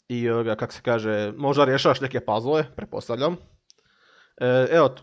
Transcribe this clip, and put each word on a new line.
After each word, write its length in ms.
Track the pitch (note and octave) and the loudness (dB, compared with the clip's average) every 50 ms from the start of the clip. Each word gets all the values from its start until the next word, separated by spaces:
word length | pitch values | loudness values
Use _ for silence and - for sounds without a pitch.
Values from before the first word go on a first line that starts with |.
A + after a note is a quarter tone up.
| _ - | _ -8
i, 220 | B2 A#2+ A#2 A#2 | -6 -2 -2 0
ovoga, 260 | A#2 A#2 A#2 A2+ A2 | 0 0 0 -2 -2
kak 180 | G#2+ B2 A2+ - | -4 -4 -10 -10
se 80 | - | -6
kaže, 520 | - B2+ A#2+ A2+ G#2+ A2 G#2+ G#2 G#2 G#2 G#2 - | -2 0 0 0 0 0 -2 -2 -2 -4 -6 -4
možda 280 | C#3+ C#3 C#3 C#3 C#3+ | -2 0 2 2 4
rješavaš 360 | C3 C3 C3 - E3 C3 - | 4 2 2 4 2 2 2
neke 180 | C#3 C3 - B2 | 0 -4 -4 -4
puzzle, 460 | - - G#2+ A2 A#2 C3 D3+ D#3 D3+ B2+ - | -2 -2 -2 -2 0 0 0 0 -2 -4 -8
pretpostavljam. 600 | - - - - G#2 - - A#2 A#2+ C3+ E3 F3 F3 - _ _ _ _ _ _ _ _ _ _ _ _ _ _ _ _ _ _ - | -14 -14 -12 -12 -12 -8 -6 -6 -2 -2 -2 -4 -4 -12 _ _ _ _ _ _ _ _ _ _ _ _ _ _ _ _ _ _ -4
E, 300 | B2+ B2 B2 B2+ C3 B2+ | 0 2 2 2 2 4
evo, 240 | D#3+ E3+ D3+ C3 B2+ - | 4 4 4 4 2 -2